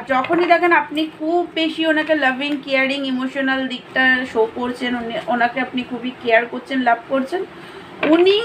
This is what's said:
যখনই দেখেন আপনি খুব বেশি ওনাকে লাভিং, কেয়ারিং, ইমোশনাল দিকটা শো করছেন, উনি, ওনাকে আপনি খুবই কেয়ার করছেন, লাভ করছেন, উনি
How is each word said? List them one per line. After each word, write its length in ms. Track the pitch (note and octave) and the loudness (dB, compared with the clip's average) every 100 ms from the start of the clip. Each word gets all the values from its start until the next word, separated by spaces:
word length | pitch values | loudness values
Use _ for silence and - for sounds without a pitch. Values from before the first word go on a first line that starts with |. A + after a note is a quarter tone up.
| A#3+ | 2
যখনই 380 | B3+ C4 E4+ F4 | 0 2 0 4
দেখেন 260 | E4+ F4 | 4 6
আপনি 380 | D#4+ D4 D4 D#4 - | 4 2 -4 -4 -4
খুব 280 | D#4 F4 E4+ D#4+ | -2 0 0 -2
বেশি 300 | D#4+ - D#4+ | -2 0 2
ওনাকে 300 | D#4 D#4 D#4 | 2 2 2
লাভিং, 420 | C4+ B3+ C#4+ D4 C#4 | 2 0 -4 -4 -2
কেয়ারিং, 420 | C4+ C4 C#4 C4+ | 0 0 -2 -4
ইমোশনাল 600 | B3+ C4 C#4 C4+ C4 C4 | -4 -4 -2 -2 -2 -4
দিকটা 580 | B3 - C4 C4 B3+ B3+ | -8 -4 0 2 2 0
শো 220 | A3+ A3+ B3 | 0 0 -2
করছেন, 400 | B3 B3 B3 B3 | -6 -4 -4 -4
উনি, 180 | A3+ - - | -4 -6 -2
ওনাকে 320 | A#3+ A#3+ C4 | 0 0 0
আপনি 240 | B3 B3+ | -4 -4
খুবই 280 | A#3+ A#3+ B3 - | -6 -6 -8 -6
কেয়ার 220 | A#3+ A3+ A#3+ | 2 2 2
করছেন, 340 | B3+ - C4 | -6 -4 0
লাভ 180 | A#3+ A#3 - | 2 0 0
করছেন, 360 | C4+ C4 F#4 G4+ - - - - - C#4+ | -2 -2 -4 -6 -12 -18 -18 -18 -4 4
উনি 320 | E4 F#4 G#4 | 6 6 4